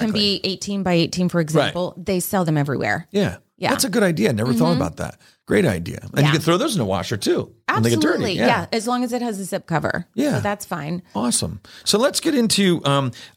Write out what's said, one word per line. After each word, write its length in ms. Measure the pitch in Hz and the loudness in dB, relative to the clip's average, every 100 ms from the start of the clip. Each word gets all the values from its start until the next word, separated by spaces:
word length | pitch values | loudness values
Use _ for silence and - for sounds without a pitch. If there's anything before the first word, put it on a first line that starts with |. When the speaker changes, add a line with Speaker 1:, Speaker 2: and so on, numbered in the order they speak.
| 233 | 0
Speaker 1:
exactly. 140 | 214 | 2
Speaker 2:
be 220 | 208 190 190 | 0 0 -4
eighteen 380 | 185 - 196 | -6 -4 -2
by 100 | 185 | 2
eighteen, 340 | 170 160 175 180 | 2 2 0 0
for 80 | 175 | 0
Speaker 1:
Right. 40 | |
Speaker 2:
example. 500 | 151 156 113 170 180 - | 2 2 2 0 -6 -6
They 220 | 180 185 | -4 -4
sell 240 | - 196 165 | 0 0 2
them 120 | 156 | 0
everywhere. 500 | 143 131 107 120 - | 0 -2 -2 -4 -2
Speaker 1:
Yeah. 260 | 196 185 90 _ - | 0 0 -2 _ -4
Speaker 2:
Yeah. 120 | 180 | -2
Speaker 1:
That's 140 | 269 262 | 0 0
a 40 | |
good 140 | 226 | 2
idea. 260 | 190 160 208 | 2 2 2
I 20 | |
never 180 | 202 220 | 2 0
thought 180 | 233 170 | 2 2
Speaker 2:
Mm-hmm. 80 | - | 2
Speaker 1:
about 160 | 82 - | -2 -4
that. 220 | 85 - _ _ - | -10 -10 _ _ 0
Great 200 | 202 170 | 2 2
idea. 340 | 90 85 - | 0 -4 -10
And 180 | - - | -4 2
you 20 | 147 | 2
Speaker 2:
Yeah. 60 | |
Speaker 1:
can 100 | 151 | 2
throw 160 | 156 175 | 2 2
those 160 | 302 | 2
in 60 | 214 | 0
the 60 | 104 | 0
washer 320 | 95 90 110 | 0 -2 -2
too. 320 | - 320 - - - | 0 0 -2 -10 -4
When 120 | 170 | 0
they 80 | 233 | 2
get 80 | 311 | 2
dirty. 120 | 302 349 | 2 0
Speaker 2:
Absolutely. 220 | 214 180 | -2 0
Speaker 1:
Yeah. 80 | 240 | 2
Speaker 2:
Yeah. 180 | 226 170 | 2 0
As 140 | 226 220 | -4 -2
long 160 | 247 | -2
as 100 | 247 | -2
it 80 | 240 | -4
has 180 | 240 196 | -4 -6
a 60 | 185 | -6
zip 220 | 185 - | -6 -2
cover. 380 | 160 - - - 214 | -2 0 -4 -6 -2
Speaker 1:
Yeah. 220 | 294 151 | 0 0
Speaker 2:
So 40 | |
that's 240 | 202 208 - | -2 -4 -6
fine. 360 | 170 147 175 - 202 | -8 -6 -8 -8 -4
Speaker 1:
Awesome. 440 | 240 - 82 98 - - - | -2 -2 -4 -8 -16 -10 0
So 120 | 208 | 2
let's 200 | 277 - | 2 0
get 140 | 320 285 | 0 2
into, 460 | 226 - 196 165 143 | 2 2 2 2 2
um, 260 | 139 131 - - | 2 0 -6 -16